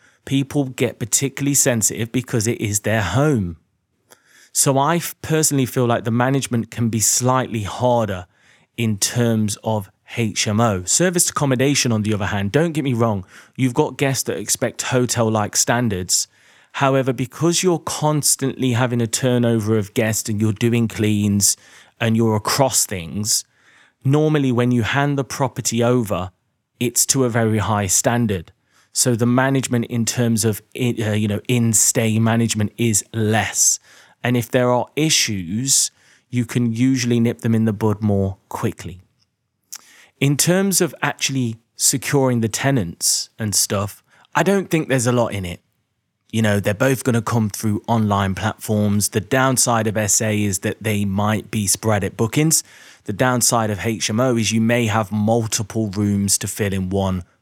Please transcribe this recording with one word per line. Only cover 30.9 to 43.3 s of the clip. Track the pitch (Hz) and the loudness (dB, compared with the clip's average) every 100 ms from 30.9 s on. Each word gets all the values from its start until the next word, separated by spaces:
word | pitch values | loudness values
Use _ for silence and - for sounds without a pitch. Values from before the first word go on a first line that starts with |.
| 113 | -2
uh, | 113 | -2
you | 107 107 | 0 0
know, | 104 - | -2 -2
in-stay | 123 117 110 - 123 113 110 | 0 2 2 2 2 2 2
management | 113 117 113 110 104 - | 2 2 2 0 -2 0
is | 117 113 - | 0 0 -2
less. | 113 107 110 - - - - - - - _ 120 | -2 0 0 0 0 0 0 -6 -20 -20 _ -2
And | 123 | 0
if | 110 | 0
there | 131 123 | 2 2
are | 123 - - | 2 -2 -2
issues, | 156 - - 95 85 107 135 - - - _ _ _ | 0 2 0 -4 -4 -4 0 0 -2 -6 _ _ _
you | 123 120 | -4 -2
can | 131 120 | 0 0
usually | 113 131 131 120 120 | 2 2 2 2 2
nip | 117 113 | 2 0
them | 117 | 0
in | 113 110 | 2 2
the | 104 | 2
bud | 110 101 | 0 0
more | 107 101 95 95 - | 0 2 0 -4 -12
quickly. | - 110 - 85 87 - _ _ _ _ _ _ - - - - - | -6 -6 -6 -12 -16 -20 _ _ _ _ _ _ -20 -20 -20 -20 -2
In | 143 139 | 0 2
terms | 160 185 196 175 | 2 2 2 2
of | 170 - | 0 -2
actually | 143 - - 135 120 113 _ - | -4 -2 -4 -2 -2 -4 _ -4
securing | - 131 - 143 131 120 | -2 -2 0 2 2 2
the | 110 | 0
tenants | - 135 135 85 - - - - | 0 0 0 0 -4 -4 -2 -6